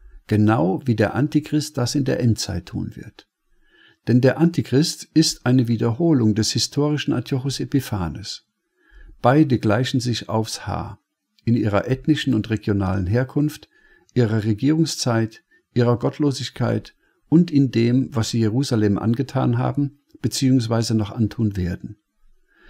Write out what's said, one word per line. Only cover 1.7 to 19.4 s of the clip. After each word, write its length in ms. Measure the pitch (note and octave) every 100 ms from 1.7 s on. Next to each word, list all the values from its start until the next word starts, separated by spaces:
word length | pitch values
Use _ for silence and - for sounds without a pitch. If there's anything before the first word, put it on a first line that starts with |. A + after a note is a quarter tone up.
| -
das 160 | A#2+
in 100 | D3+
der 160 | C3 -
Endzeit 460 | A#2+ G2+ - F2+ -
tun 300 | F#2+ F2+ -
wird. 320 | - - _ _ _ _ _ _ _ _ -
Denn 120 | A#2+
der 180 | B2+ D3
Antichrist 680 | E3+ D#3+ - B2 F3 - -
ist 320 | D#3 D#3+ - B2
eine 220 | C3 A#2
Wiederholung 640 | A2+ A#2 A#2 E3+ C#3 A2
des 160 | G#2+ G#2+
historischen 600 | A#2 - C#3+ D3 D3 -
Antiochus 480 | - - C3+ C#3 C3
Epiphanes. 840 | B2+ C3+ - F#2+ E2 C#2+ G#2 - _ _ _ _ _ - - -
Beide 360 | B2 D3 D3 A#2+
gleichen 420 | A2 A2 B2+ B2+
sich 280 | A#2+ A2+ -
aufs 380 | A2 G#2+ - -
Haar, 340 | F2 - G2+ _ _ _ _
in 100 | A2+
ihrer 340 | A#2+ G#2 G2+ -
ethnischen 460 | C3 - D3 C3+
und 160 | A2 A2
regionalen 560 | G#2+ - G2 F#2+ F#2+ F2+
Herkunft, 600 | A#2+ B2+ D3 D3+ - - _ _ _ _
ihrer 300 | B2 A2 A2
Regierungszeit, 1000 | G#2+ G2+ C3+ D#3+ D#3+ - B2+ A2+ A2 - _ _ _
ihrer 240 | B2 A#2+ A#2
Gottlosigkeit 960 | C3+ - D3 B2+ B2 - A2+ A2 - _ _ _ _
und 220 | E3 F3
in 200 | C#3+ C3+
dem, 440 | A#2 A#2 B2+ -
was 160 | A#2 G#2
sie 100 | A#2
Jerusalem 580 | A2 B2 C#3+ A2 G#2 G2
angetan 600 | A2 A#2+ C3 C3